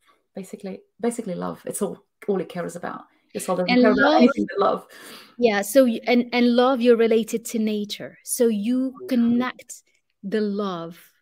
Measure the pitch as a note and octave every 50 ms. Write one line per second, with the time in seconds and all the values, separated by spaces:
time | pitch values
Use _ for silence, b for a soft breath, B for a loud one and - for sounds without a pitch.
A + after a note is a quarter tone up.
0 | _ _ _ _ _ _ _ G3 F#3 - - G#3 - F#3+ F#3+ - - _ _ _
1 | - A#3+ A#3 - A3+ G3 F3 F3 F3+ F3+ E3 - - - - - G#3 F3 F3 -
2 | _ _ _ _ - - G3 F#3 E3 - - F3+ E3+ F3 E3+ F3 - - - -
3 | - - _ _ _ _ - G#3 - - F#3 F3 F3+ A#3+ B3 B3+ A#3+ G#3+ G3+ C4
4 | C4+ D4 D4+ B3 A#3+ C4 - - G#3 - - G3+ G3 G3 F#3+ F#3+ - B B B
5 | B B B B B B B - A#3+ A3+ G3+ G3+ G3 - - C4+ C4 A#3+ A3+ A3
6 | - - B3 A#3+ A#3+ A#3+ - B3 A#3+ A#3+ A#3+ A#3+ B3 B3+ C4+ A#3+ A#3 B3 A#3 A3
7 | A3+ A3+ A3+ A3+ A3 A3 A#3 A3+ A3+ - - A3 G#3+ G#3+ G#3+ G#3 G#3 G#3 - -
8 | D3 - - _ _ - - - A#3+ A#3 A3 G3+ G3+ A#3 B3+ B3+ C4 C4 C4 -
9 | - F#4 C4+ A#3+ A#3 A#3 A#3+ A#3+ B3+ B3+ - - - - - - _ _ _ _
10 | _ _ _ _ - G3 G3 G#3+ G#3+ G#3 G3 G3+ G#3 F#3+ F3+ E3+ E3 E3+ F3 -
11 | - _ _ _